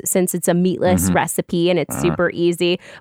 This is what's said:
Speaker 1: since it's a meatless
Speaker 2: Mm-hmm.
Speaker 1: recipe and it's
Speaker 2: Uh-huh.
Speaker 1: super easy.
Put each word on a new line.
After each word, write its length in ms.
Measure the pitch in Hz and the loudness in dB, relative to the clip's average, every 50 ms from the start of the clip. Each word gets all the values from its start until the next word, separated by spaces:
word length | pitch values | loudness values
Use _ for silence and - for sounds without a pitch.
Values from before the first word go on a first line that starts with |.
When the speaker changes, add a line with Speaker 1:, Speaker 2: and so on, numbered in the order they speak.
| - | -4
Speaker 1:
since 280 | - - 190 180 180 - | -2 0 0 0 0 -2
it's 140 | 175 - | -2 0
a 60 | - 170 | 0 2
meatless 540 | 175 180 185 175 - - 180 185 180 185 | 2 2 0 0 0 0 2 2 2 2
Speaker 2:
Mm-hmm. 60 | 185 175 | 2 2
Speaker 1:
recipe 540 | 175 - 170 - - - - 190 170 170 175 | 2 0 0 -2 -6 -4 -2 0 0 2 2
and 80 | 180 | 2
it's 160 | 165 - - - | 0 -2 -4 -4
Speaker 2:
Uh-huh. 80 | - 147 | -2 -2
Speaker 1:
super 280 | 175 156 180 175 - - | 0 0 0 0 -2 0
easy. 460 | - 170 175 175 - 180 175 180 - - - - - | 0 0 0 0 0 0 0 -2 -2 -6 -12 -20 -4